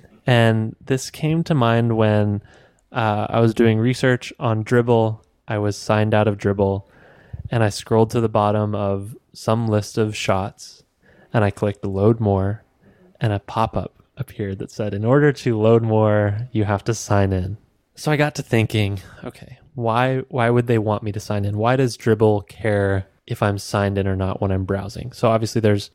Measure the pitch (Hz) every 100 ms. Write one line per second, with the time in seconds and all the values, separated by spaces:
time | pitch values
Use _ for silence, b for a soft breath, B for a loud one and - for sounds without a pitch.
0 | b b - 120 113 110 110 - - 131
1 | - - 156 160 165 151 117 117 117 113
2 | 107 107 104 101 b b b b _ 135
3 | 110 104 107 117 117 107 117 110 120 127
4 | 131 123 - - 127 110 107 123 120 117
5 | 110 110 _ _ - 107 104 - - 107
6 | 107 107 107 101 101 101 98 98 - B
7 | B B B B B 117 107 - - 113
8 | 113 120 113 110 104 107 104 104 101 98
9 | 104 147 _ - - 113 113 104 101 -
10 | 107 104 - 95 101 - - - _ _
11 | b b b 120 101 - 104 98 101 98
12 | 104 117 107 98 98 110 _ _ b b
13 | b - 113 101 - 113 113 - 90 _
14 | _ - - - 101 98 110 - 104 101
15 | 110 143 147 - 127 110 110 117 110 107
16 | 107 104 104 104 123 110 101 101 - 110
17 | - 104 95 92 92 107 _ _ _ -
18 | 151 147 147 143 - 117 110 110 101 98
19 | - - - - - 131 _ 127 113 113
20 | 131 131 - 123 117 123 120 117 107 104
21 | 107 101 - 107 101 101 113 131 127 -
22 | 117 107 110 104 - - 113 104 98 98
23 | - _ - 117 104 101 - 104 101 98
24 | 98 95 95 - 98 95 95 98 - -
25 | 123 - 117 113 110 117 107 101 -